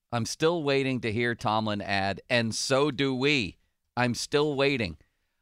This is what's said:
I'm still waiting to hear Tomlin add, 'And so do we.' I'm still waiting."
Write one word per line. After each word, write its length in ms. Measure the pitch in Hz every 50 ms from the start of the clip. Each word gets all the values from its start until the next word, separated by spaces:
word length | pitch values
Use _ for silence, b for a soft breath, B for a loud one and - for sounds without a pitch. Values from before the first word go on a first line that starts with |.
| _ - 117
I'm 140 | 120 113
still 360 | - - - - 160 175 170 147
waiting 380 | 143 139 139 135 131 131 120
to 100 | 120 117
hear 240 | 101 120 120 120 117
Tomlin 460 | - - 113 107 110 110 107 104 104
add, 400 | 92 87 101 98 98 98 98 - - -
'And 240 | 127 120 113 113 107
so 380 | - - - 135 131 143 151 131
do 200 | 104 139 135 131
we.' 440 | 123 131 143 151 135 107 80 - _ _ _ _ _ _ _ -
I'm 180 | 120 123 123 117
still 400 | - - - - 143 147 156 143
waiting." 440 | 131 139 143 143 123 110 87 78 - _ _ _ _ _ _ _ _